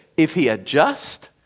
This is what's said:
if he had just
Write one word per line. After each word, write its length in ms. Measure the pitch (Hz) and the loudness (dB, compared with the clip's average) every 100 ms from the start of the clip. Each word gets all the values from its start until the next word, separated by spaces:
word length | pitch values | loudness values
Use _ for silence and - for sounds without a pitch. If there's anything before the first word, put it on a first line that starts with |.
| _ - | _ 0
if 180 | 156 | 0
he 120 | 180 127 | 2 0
had 200 | 107 92 | -2 -2
just 640 | 139 254 277 - - - _ | 2 2 0 -8 -10 -14 _